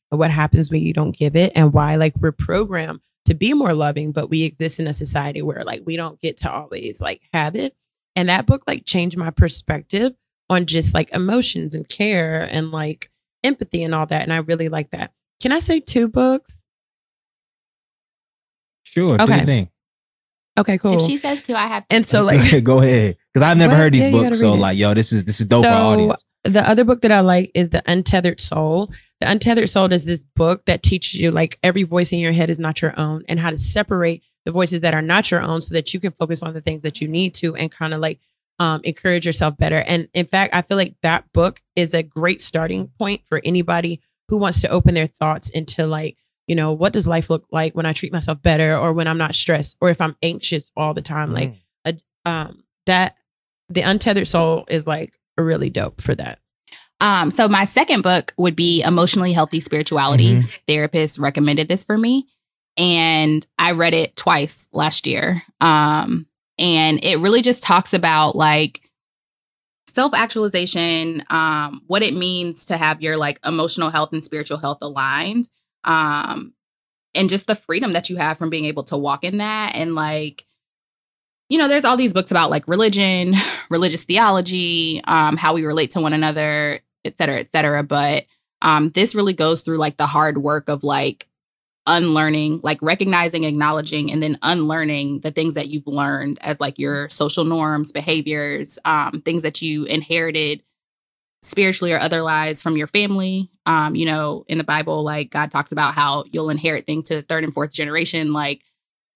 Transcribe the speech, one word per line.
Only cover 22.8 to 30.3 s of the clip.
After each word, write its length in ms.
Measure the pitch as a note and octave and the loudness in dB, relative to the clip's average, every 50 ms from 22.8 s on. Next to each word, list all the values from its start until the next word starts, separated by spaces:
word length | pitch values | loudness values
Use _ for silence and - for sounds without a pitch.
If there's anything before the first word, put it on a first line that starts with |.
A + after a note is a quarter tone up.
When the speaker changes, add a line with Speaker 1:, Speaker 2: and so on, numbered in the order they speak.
Speaker 2:
ahead. 360 | C3 B2+ B2+ A#2 G#2+ G2+ F2 - _ _ - | 6 6 6 4 4 2 0 -4 _ _ 2
'Cause 80 | C3+ D3 | 4 4
I've 160 | D#3+ E3+ E3+ | 6 6 6
never 140 | E3+ D#3+ C#3+ | 6 8 8
Speaker 1:
What? 40 | D#3 | 8
Speaker 2:
heard 140 | D#3 D3+ C#3+ | 6 8 6
these 80 | C3 - | 6 6
Speaker 1:
Yeah, 40 | |
you 60 | - - | 6 6
Speaker 2:
books. 120 | A2+ - | 4 4
Speaker 1:
gotta 100 | A#3+ A#3 | 4 4
Speaker 2:
So, 140 | A3 A2+ G#2+ G#2 | 4 4 4 4
Speaker 1:
read 40 | |
it. 40 | G2+ | 4
Speaker 2:
like, 180 | G2+ F#2+ F#2+ G2 | 4 2 2 2
yo, 160 | G2+ G#2 G#2 | 2 4 4
this 180 | A2 A2 - - | 4 2 2 2
is, 120 | G#2+ F2+ | 0 0
this 160 | - G#2+ - | 0 -2 -2
is 60 | A2+ | 2
dope 180 | G2 A#2+ A#2+ - | 4 6 6 6
for 60 | A#3 | 6
our 40 | A#3 A3+ A3+ G#3+ G#3+ | 6 6 6 6 4
Speaker 1:
So, 60 | G#3+ G#3+ | 4 4
Speaker 2:
audience. 220 | G#3+ - - _ _ _ _ - | 2 0 -2 _ _ _ _ -2
Speaker 1:
the 240 | G#3 G3 G#3 - - | 2 4 4 4 6
other 160 | A3 A3+ B3 | 4 4 4
book 180 | A3+ B3+ A#3 - | 4 4 4 4
that 100 | A3 G#3+ | 4 6
I 80 | G3 | 6
like 300 | F#3 F#3 F3+ F3+ F#3 - - | 6 6 4 4 2 2 0
is 160 | F3 F3+ E3+ | 0 0 0
The 120 | D#3+ D#3+ - | 0 -2 0
Untethered 540 | - F3 F#3 F3+ - - F#3 F3+ F3 E3+ - | 0 0 0 2 2 2 2 2 0 -2 -2
Soul. 500 | - - - D#3 D#3 D#3 D#3+ F3+ G#3 G3+ - - _ _ _ - | -4 -4 -2 -2 0 0 0 0 -2 -4 -8 -16 _ _ _ -4
The 100 | - - | 0 0
Untethered 380 | G3+ G#3+ - A#3 A#3 A3+ A3 G3 | 0 2 2 2 2 2 2 2
Soul 240 | - G3+ F#3+ F#3 F#3 | 2 2 2 4 2
is 140 | F3+ D3 | 0 0
this 180 | E3+ F3 D#3 - _ | -2 -4 -6 -6 _